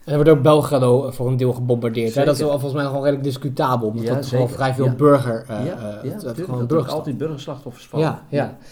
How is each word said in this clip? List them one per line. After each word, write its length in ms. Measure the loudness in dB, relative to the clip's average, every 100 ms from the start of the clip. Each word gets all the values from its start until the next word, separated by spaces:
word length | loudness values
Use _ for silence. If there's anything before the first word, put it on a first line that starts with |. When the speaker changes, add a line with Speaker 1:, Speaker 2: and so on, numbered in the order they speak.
| -2
Speaker 1:
En 80 |
er 60 | 4
wordt 180 | 6 6
ook 60 |
Belgrado, 640 | 6 4 4 2 4 2 0
eh, 40 |
voor 160 | -4 -2
een 100 | 0
deel 160 | 0
gebombardeerd, 600 | 0 0 0 0 -2 -2 2
hè? 80 | 2
Dat 80 |
is 60 | 2
Speaker 2:
Zeker. 120 | 0
Speaker 1:
wel 80 | -2
volgens 140 | -2
mij 100 | -4
nog 80 | -2
wel 120 | -2
redelijk 240 | 0 0 -2
discutabel, 600 | -4 -6 -2 0 0 0
omdat 160 | -2
Speaker 2:
Ja, 140 | -2 -2
Speaker 1:
er 60 |
gewoon 240 | 0 0 0
Speaker 2:
zeker. 80 | 0
Speaker 1:
vrij 180 | -2
veel 120 | 0 0
Speaker 2:
Ja. 100 | 4
Speaker 1:
burger, 460 | 4 4 2 -4
eh, 60 | -6
Speaker 2:
Ja, 80 | -6
Speaker 1:
eh, 80 | -6
Speaker 2:
ja, 80 | -6
Speaker 1:
het, 260 | -10 -10
het 160 | -10 -8
Speaker 2:
tuurlijk, 180 | -8 -8
Speaker 1:
gewoon 120 | -6
Speaker 2:
dat 120 | -4
er 40 | 0
Speaker 1:
burgerslag. 300 | 0 0 -4
Speaker 2:
altijd 200 | -6 -6
burgerslachtoffers 720 | -6 -8 -12 -12 -14 -16 -8
vallen. 180 | -2 -2
Speaker 1:
Ja, 200 | -2 -6
ja. 280 | -4 -4 -6 -20